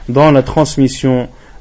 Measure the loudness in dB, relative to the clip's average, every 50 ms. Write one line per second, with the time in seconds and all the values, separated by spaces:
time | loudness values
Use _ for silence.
0 | -10 -4 0 2 4 4 4 2 0 0 0 -2 -2 -2 0 0 0 0 0 -2
1 | -2 -2 0 0 -4 -6 -12 -20 -20 -20 -20 -12